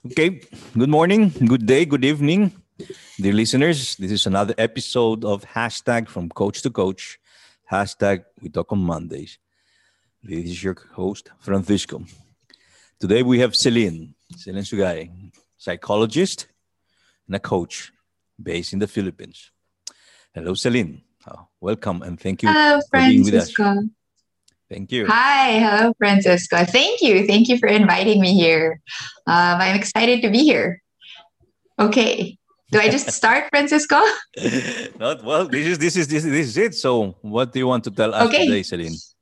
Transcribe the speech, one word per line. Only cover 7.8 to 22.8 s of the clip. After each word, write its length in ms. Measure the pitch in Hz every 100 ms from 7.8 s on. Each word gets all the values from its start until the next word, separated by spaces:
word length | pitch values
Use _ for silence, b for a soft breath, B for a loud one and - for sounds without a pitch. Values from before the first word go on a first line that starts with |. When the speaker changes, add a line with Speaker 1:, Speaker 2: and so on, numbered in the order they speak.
| 101 - 101 95 _ _
Speaker 1:
We 80 | -
Talk 220 | 90 -
on 80 | 104
Mondays. 580 | 87 80 85 73 - - _ _ _ _ _ _ _ _
This 220 | - 82 85
is 180 | 87
your 120 | 95 90 _
host, 360 | - 92 104 _ _
Francisco. 640 | - 98 95 101 - - 92 - _ _ _ b b b b _
Today 220 | 92 110
we 160 | 127 123
have 140 | 123 -
Celine, 600 | 131 117 104 80 80 _ _ 87
Celine 280 | 104 95
Sugay, 480 | 98 101 92 80 82 90 95 _ _ _
psychologist 920 | - 87 - 104 113 139 190 - - _ _ _ _ _ _ _ -
and 80 | 95
a 40 |
coach 520 | - 95 85 - - _ _ _ _ _
based 320 | - 85 87
in 60 | 98
the 80 | 104
Philippines. 640 | - 95 80 - - _ _ _ _ - B B B B
Hello, 220 | - 82 95
Celine. 480 | 123 120 87 - _ _ -
Uh, 160 | - - _
welcome 420 | 90 110 104 87
and 180 | 90 85
thank 220 | 95 98
you 80 | -
Speaker 2:
Hello, 320 | 311 302 294